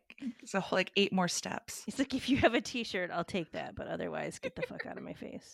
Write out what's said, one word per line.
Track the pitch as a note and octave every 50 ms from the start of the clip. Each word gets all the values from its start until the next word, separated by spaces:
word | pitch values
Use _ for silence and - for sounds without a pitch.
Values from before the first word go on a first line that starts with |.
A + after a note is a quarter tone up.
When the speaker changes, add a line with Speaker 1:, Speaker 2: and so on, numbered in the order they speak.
| _ - - - C#4 B3 - -
Speaker 1:
it's | - - -
a | G3
whole, | F#3 - - F#3
like, | F#3 - -
eight | G3+ G3+ - -
more | F#3 F3+ E3+
steps." | - - - F#3 - - - - - - -
Speaker 2:
He's | - - -
like, | - - -
"If | B3+ - -
you | C4+ -
have | - C#4+ A3
a | C#4
t-shirt, | G#3+ - - B3 A3+ - - G3 F3+ E3+
I'll | E3+ E3+ E3+
take | - - F#3+ D#3+ -
that, | - E3 D3 C3 -
but | - - -
otherwise, | E3+ E3 - E3+ D#3+ D#3 D3+ D#3 - -
get | - B4+ -
the | - C5
fuck | - - - - -
out | - -
of | -
my | - -
face." | - - - - - - -